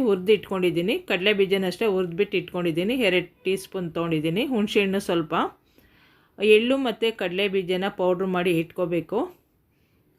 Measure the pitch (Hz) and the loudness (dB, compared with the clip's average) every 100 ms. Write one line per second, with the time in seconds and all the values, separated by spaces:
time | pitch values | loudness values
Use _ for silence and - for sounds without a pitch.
0 | 254 196 185 214 - 190 180 165 180 330 | 2 0 4 2 2 0 0 0 -2 -4
1 | - 190 185 208 196 196 190 175 233 185 | -2 0 0 2 2 2 0 -2 0 0
2 | 185 170 202 190 170 180 175 160 190 254 | -2 -2 -2 -2 -4 -4 -2 -2 -2 0
3 | 220 180 - _ - 190 190 190 175 160 | 2 0 -2 _ -4 -4 -6 -8 -6 -4
4 | 170 160 156 170 285 247 208 220 196 190 | -2 0 0 -2 -2 0 0 0 0 -2
5 | - 170 156 170 285 - _ _ _ _ | -2 -2 -2 -2 -4 -6 _ _ _ _
6 | _ _ _ - 208 214 233 269 262 214 | _ _ _ -2 6 6 6 0 0 -2
7 | 226 220 190 180 202 190 175 185 196 - | -2 -2 -4 -2 -2 -2 -2 -2 -2 0
8 | 180 180 190 180 180 165 165 - 180 170 | 0 0 0 0 2 0 -2 -4 -2 -2
9 | 165 202 359 - _ _ _ _ _ _ | -2 -4 -4 -8 _ _ _ _ _ _
10 | _ | _